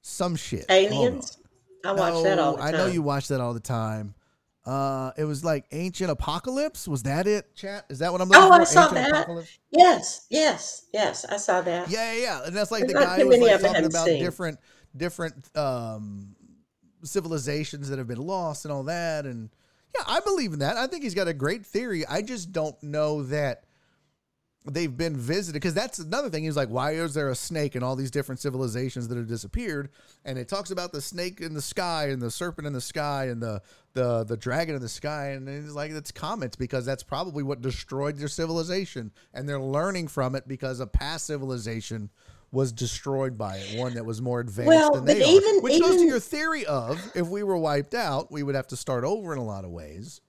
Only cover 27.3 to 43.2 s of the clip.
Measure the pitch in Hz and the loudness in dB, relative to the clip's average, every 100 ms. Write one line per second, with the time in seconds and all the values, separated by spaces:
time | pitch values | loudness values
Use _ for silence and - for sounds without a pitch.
27.3 | 123 - 160 143 127 127 131 135 143 135 | -4 -6 -4 -2 -2 -4 -4 -4 -4 -6
28.3 | 127 143 127 127 117 131 127 117 120 113 | -6 -6 -4 -4 -4 -6 -6 -6 -6 -6
29.3 | 117 101 233 233 147 143 _ _ _ - | -8 -6 -6 -4 -6 -8 _ _ _ -10
30.3 | 127 120 196 175 185 175 147 - 175 180 | -10 -6 -6 -4 -6 -6 -8 -10 -8 -8
31.3 | 190 165 151 143 - 175 165 147 135 120 | -8 -8 -8 -6 -4 -2 -2 -2 -4 -6
32.3 | - 175 160 147 131 - 156 147 139 131 | -6 -8 -6 -8 -8 -8 -6 -4 -4 -4
33.3 | 117 117 104 _ _ _ 131 123 117 110 | -6 -6 -8 _ _ _ -2 0 0 -2
34.3 | 113 123 135 165 143 117 - 147 151 139 | -4 -2 -2 -2 -4 -8 -8 -8 -6 -8
35.3 | 135 135 143 151 147 151 156 147 - 156 | -10 -10 -12 -10 -8 -8 -10 -12 -10 -8
36.3 | 220 127 - 127 131 123 131 - 139 185 | -6 -8 -6 -6 -4 -4 -8 -6 -8 -6
37.3 | 147 135 131 127 120 - 131 143 147 147 | -6 -6 -4 -6 -6 -8 -4 -4 -4 -8
38.3 | - 165 165 165 185 185 131 110 _ _ | -4 -2 -2 -2 -4 -4 -8 -12 _ _
39.3 | 131 143 139 135 143 185 185 156 - 127 | -10 -6 -4 -2 0 0 -2 -4 -2 -2
40.3 | 135 131 131 131 127 131 - 135 160 - | -4 -8 -8 -6 -6 -2 -2 -2 -6 -6
41.3 | 147 135 127 110 113 - 110 104 _ - | -6 -4 -6 -6 -8 -6 -10 -10 _ -20
42.3 | - _ 127 135 117 120 - 139 135 | -20 _ 0 0 -2 -6 -6 -4 -2